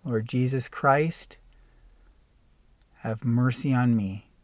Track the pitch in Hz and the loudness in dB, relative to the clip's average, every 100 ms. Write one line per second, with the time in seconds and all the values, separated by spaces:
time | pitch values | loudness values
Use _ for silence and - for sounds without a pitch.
0 | 135 117 113 127 127 131 - - 143 139 | -4 -4 -2 0 0 -2 -4 0 2 4
1 | 160 - - - - - - _ - _ | 2 -4 -10 -18 -20 -20 -20 _ -20 _
2 | - _ _ _ _ _ _ _ _ _ | -20 _ _ _ _ _ _ _ _ _
3 | 117 107 123 117 127 120 143 127 123 113 | -8 -4 0 2 2 0 0 2 4 2
4 | 98 101 - _ | 0 -8 -14 _